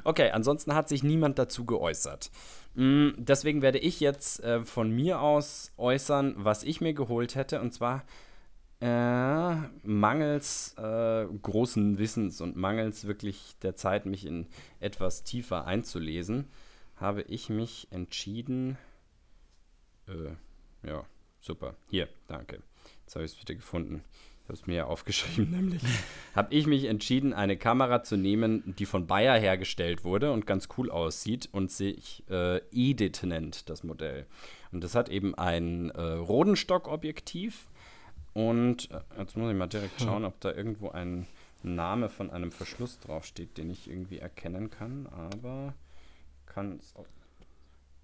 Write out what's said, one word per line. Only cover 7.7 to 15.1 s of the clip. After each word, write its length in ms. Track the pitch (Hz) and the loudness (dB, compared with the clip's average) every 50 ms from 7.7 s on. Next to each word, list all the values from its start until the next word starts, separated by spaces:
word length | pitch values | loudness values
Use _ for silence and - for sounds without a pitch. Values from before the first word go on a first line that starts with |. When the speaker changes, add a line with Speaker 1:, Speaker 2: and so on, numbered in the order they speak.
Speaker 1:
zwar, 320 | - - 117 120 131 139 - - - - - - - - - - - - - - - - | -2 -2 0 0 0 -2 -6 -10 -18 -20 -20 -20 -20 -20 -18 -18 -20 -20 -20 -18 -10 -4
äh, 760 | 120 120 120 120 120 120 123 123 127 131 147 160 170 180 170 156 151 131 - - | 0 2 2 4 4 4 4 4 2 2 2 2 2 0 0 -2 -4 -6 -10 -8
mangels, 920 | - 104 107 104 104 107 127 156 151 147 147 143 - - - - - - - - | -4 0 4 6 6 6 6 4 2 2 2 2 2 2 2 2 0 -2 -6 -6
äh, 480 | 110 110 113 113 117 113 113 113 110 | -4 -2 0 2 2 2 2 2 0
großen 720 | 85 101 101 - - 98 107 123 123 - 110 104 104 101 95 | -2 -6 -6 -4 2 4 4 4 4 4 4 4 4 4 2
Wissens 420 | 107 110 - 117 104 90 - - | 0 0 0 0 0 0 -2 -4
und 140 | 82 85 - | -4 -4 -4
mangels 540 | - 90 95 107 110 110 110 104 - - 101 | -2 0 0 0 0 0 -2 -4 -6 -6 -6
wirklich 480 | 101 - 101 101 95 - - - - - | -6 -6 -6 -8 -8 -8 -12 -18 -12 -4
der 120 | - 95 87 | -4 -4 -2
Zeit, 320 | - - 95 95 104 - | 0 0 0 0 0 0
mich 180 | 95 98 95 98 | -2 -6 -6 -6
in 220 | 73 82 85 85 - - - - - - - | -6 -6 -6 -6 -8 -12 -18 -18 -20 -12 -6
etwas 460 | - 101 - - 95 92 | -6 -4 0 2 4 4